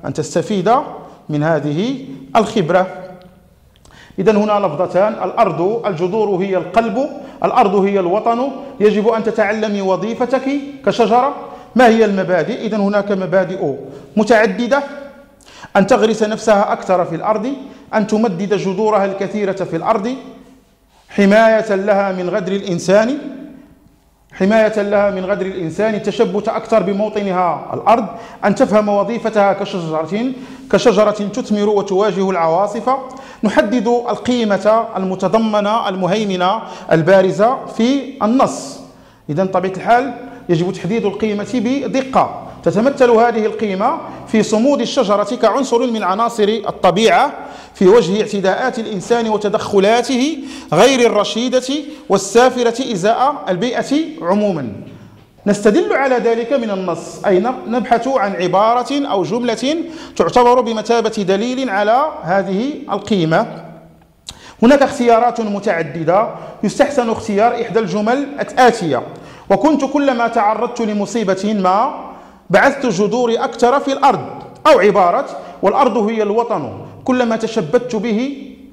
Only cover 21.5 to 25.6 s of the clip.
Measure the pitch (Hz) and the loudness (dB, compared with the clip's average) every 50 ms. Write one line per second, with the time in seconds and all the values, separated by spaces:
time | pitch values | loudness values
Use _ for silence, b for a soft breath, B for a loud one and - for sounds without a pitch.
21.5 | 220 220 214 220 202 190 196 208 202 196 202 196 190 185 180 180 170 214 180 185 | 4 4 2 0 -2 -2 0 2 2 2 2 0 -2 -4 -4 -2 -2 -2 -2 -2
22.5 | 196 196 196 202 170 175 - - 185 208 220 240 285 294 - - - - - - | -4 -4 -4 -4 -4 -4 0 2 4 4 4 2 -2 -6 -6 -12 -14 -14 -18 -18
23.5 | - - - - - _ _ _ _ _ _ _ _ _ _ _ - - 190 196 | -20 -20 -20 -20 -20 _ _ _ _ _ _ _ _ _ _ _ -6 -2 0 2
24.5 | 220 226 220 214 214 208 202 202 208 202 202 202 190 185 185 185 202 180 190 190 | 4 4 4 2 2 0 -2 0 2 2 2 2 0 -2 -4 -4 -4 -2 -4 -6
25.5 | 190 - | -6 -6